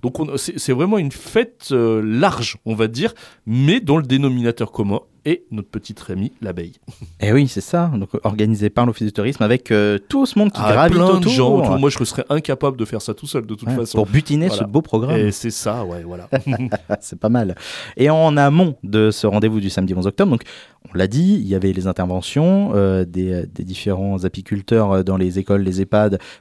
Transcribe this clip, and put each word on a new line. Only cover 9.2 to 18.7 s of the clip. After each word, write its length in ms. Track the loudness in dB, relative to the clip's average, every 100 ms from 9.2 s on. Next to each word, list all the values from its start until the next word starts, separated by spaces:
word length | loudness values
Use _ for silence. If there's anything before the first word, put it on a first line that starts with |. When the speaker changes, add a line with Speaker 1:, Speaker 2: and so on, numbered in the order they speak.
| -4 0
Speaker 2:
avec, 280 | 2 0 2
euh, 280 | 2 2 0 -2
tout 160 | 0
ce 140 | 0 2
monde 120 | 0
qui 80 | 0
Speaker 1:
Ah, 80 | 2
Speaker 2:
gravite 240 | 4 4 4
Speaker 1:
plein 100 | 4
de 40 |
Speaker 2:
autour. 200 | 4 2
Speaker 1:
gens 220 | 2 4
autour. 240 | 4 2 2
Moi, 120 | 2
je 120 | 0
serais 200 | -4 -4 -2
incapable 480 | -2 -2 -2 -2 -2
de 60 | -6
faire 160 | -6
ça 100 | -8
tout 140 | -10 -6
seul, 180 | -6
de 100 | -6
toute 140 | -8 -4
Speaker 2:
Ouais, 80 | -4
Speaker 1:
façon. 220 | -2 -2
Speaker 2:
pour 80 | 2
butiner 420 | 0 2 0 0
ce 60 |
Speaker 1:
Voilà. 120 | -2 0
Speaker 2:
beau 120 | -2
programme. 360 | 0 -2 0 0
Speaker 1:
Et 120 | 0
c'est 180 | -2 -6
ça, 340 | -6 -6 -4
ouais, 180 | -6 -8
voilà. 260 | -12 -14 -4
<laughs> 380 | -4 -2 -4 -4
Speaker 2:
<laughs> 300 | -6 -6 -8
C'est 180 | -8 -6
pas 80 | 0
mal. 280 | 0 0 -6 -12 -14 -14 0
Et 100 | 2
en 280 | 4 4 4
amont 380 | 4 4 2